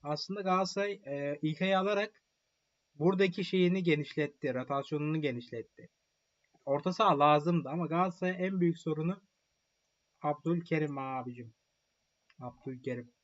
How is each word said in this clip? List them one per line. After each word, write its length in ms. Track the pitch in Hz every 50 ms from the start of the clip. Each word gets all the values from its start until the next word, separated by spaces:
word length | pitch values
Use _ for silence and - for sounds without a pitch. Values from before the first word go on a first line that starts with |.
Aslında 380 | - 147 151 151 - - 190 208
Galatasaray, 600 | 190 190 185 185 190 185 - 196 202 202 - - _
e, 320 | 139 143 143 143 143 147 143
İlkay'ı 360 | - 156 151 - 185 190 190 190
alarak 440 | 190 202 208 202 208 214 _ _ _ _ _ _ _ _ _ _ _ _ _ _ _ _ _
buradaki 500 | 143 147 175 190 185 196 190 175 - 190
şeyini 380 | - - 185 180 175 180 190
genişletti. 720 | 180 170 156 147 147 - - - 151 147 - _ - 139 123
Rotasyonunu 680 | 127 131 127 139 139 135 - 156 147 147 151 156 160
genişletti. 720 | 151 139 123 120 120 - - 117 110 _ _ - - - _ _ _ _ _ _ _ _ _ _ _ _ _ _ _
Orta 280 | - 139 143 143 185
saha 260 | 180 - 220 196 160 139
lazımdı 500 | 147 151 151 151 147 170 175 165 - 131
ama 180 | 147 170 175
Galatasaray'ın 520 | 147 160 170 185 190 175 - 185 180 185 180
en 220 | 185 190 196 185
büyük 180 | 175 170 170 170
sorunu 440 | - 165 156 151 156 170 190 196 _ _ _ _ _ _ _ _ _ _ _ _ _ _ _ _ _ _ _ _
Abdülkerim 760 | - 147 147 143 _ 165 175 175 170 - 165 156 156 147 143 139
abicim. 560 | 135 135 131 127 120 123 120 123 120 113 _ _ _ _ _ _ _ _ _ _ _ _ _ _ _ _ _ _
Abdülkerim. 720 | 127 123 120 _ _ 135 131 127 - 131 127 123 120 - _ _